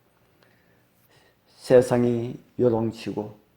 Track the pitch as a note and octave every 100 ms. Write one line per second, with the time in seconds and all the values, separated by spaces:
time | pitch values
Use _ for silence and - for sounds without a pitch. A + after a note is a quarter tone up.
0 | _ _ _ _ _ _ _ _ _ _
1 | _ _ _ _ _ _ - B2+ B2+ B2
2 | A#2+ A#2+ A#2+ C3+ - - B2 A2 A2+ A2
3 | G#2 G2 G#2+ - _